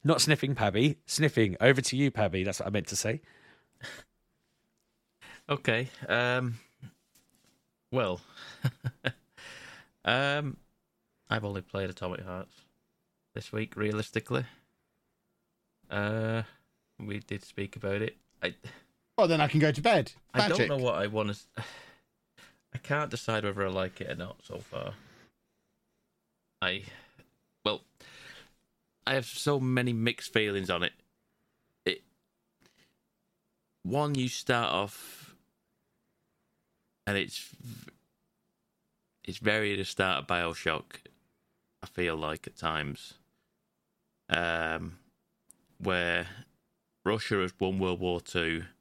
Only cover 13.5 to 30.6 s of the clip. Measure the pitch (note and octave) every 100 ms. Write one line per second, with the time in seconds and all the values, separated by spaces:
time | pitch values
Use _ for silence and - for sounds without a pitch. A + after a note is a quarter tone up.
13.5 | G#2+ A2 - G#2+ G#2+ G#2+ A2 - B2+ B2
14.5 | - _ _ _ _ _ _ _ _ _
15.5 | _ _ _ _ G2+ G#2 A2 A2 A2+ A2+
16.5 | - _ _ _ - G#2 G2+ - G2+ -
17.5 | - G2+ - G2+ G2+ A2 - _ _ F2+
18.5 | - - - _ _ _ - F#3 D#3+ D3
19.5 | D#3 D3+ C#3 F#3+ G3 B2 - _ B2+ G#2+
20.5 | F3 A#2 C#3 B2 F2 G#2 G#2+ G#2 G2+ -
21.5 | - - - - - _ _ _ - -
22.5 | _ _ B2 - C#3+ D3+ A#2 - A2 G#2
23.5 | G2+ G2 F#2+ F#2 - F#2 E2 F2+ - -
24.5 | - - - - G2+ - - - _ _
25.5 | _ _ _ _ _ _ _ _ _ _
26.5 | _ F#2 F#2+ - - - - - _ _
27.5 | _ G#2 G#2+ _ _ - - - - -
28.5 | _ _ _ _ _ - C3+ B2 - -
29.5 | C#3+ B2+ B2+ B2 A#2 A#2 A#2 - A2+ G#2+
30.5 | G2